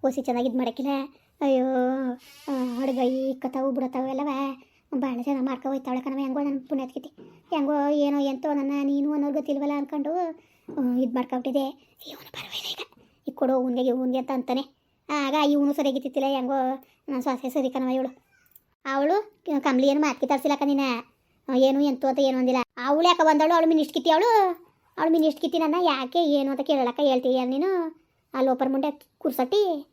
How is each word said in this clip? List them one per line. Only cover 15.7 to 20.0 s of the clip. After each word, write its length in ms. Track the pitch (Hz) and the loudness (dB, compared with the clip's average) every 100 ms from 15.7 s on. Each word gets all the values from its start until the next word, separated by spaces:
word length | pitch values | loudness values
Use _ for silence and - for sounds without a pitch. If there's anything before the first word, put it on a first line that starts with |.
ಸರಿಯಾಗಿತ್ತಿಲ್ಲ, 560 | 285 277 269 262 269 269 | 2 0 -2 -4 -2 0
ಹೆಂಗೋ 240 | 269 254 269 254 269 - _ - | 0 0 0 0 -2 -10 _ -8
ನನ್ 140 | 269 | -4
ಸೊಸೆ 280 | 262 262 262 | -2 -4 -2
ಸರಿ 200 | 294 262 | -2 -2
ಕಣವ 180 | 262 262 | 0 0
ಇವಳು. 360 | 262 262 262 _ _ _ _ _ _ 269 | 0 -2 -6 _ _ _ _ _ _ -4
ಅವಳು 500 | 269 285 392 415 _ - 285 | 0 2 2 0 _ -2 0
ಕಮಲಿ 280 | 277 254 269 | 2 4 4
ಏನು 120 | 285 | 4